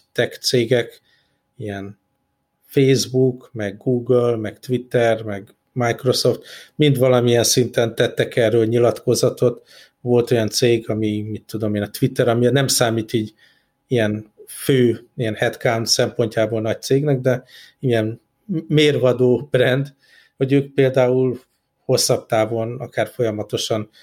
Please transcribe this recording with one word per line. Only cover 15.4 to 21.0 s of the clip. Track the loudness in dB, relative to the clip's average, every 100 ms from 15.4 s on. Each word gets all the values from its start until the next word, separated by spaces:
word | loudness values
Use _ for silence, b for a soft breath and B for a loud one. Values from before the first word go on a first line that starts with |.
| -4 -2 -2 -2 0
szempontjából | 0 0 -2 -4 -2 -2 -2
nagy | -4 -4
cégnek, | 0 0 0 0
de | 0 -2 -4 B B B
ilyen | -2 0 -2 -6 _ _ -8 -8 0
mérvadó | 2 2 4 2 2 2 2 0
brand, | 0 2 0 -2 -10 b b b b
hogy | 0
ők | 0 0
például | 0 2 2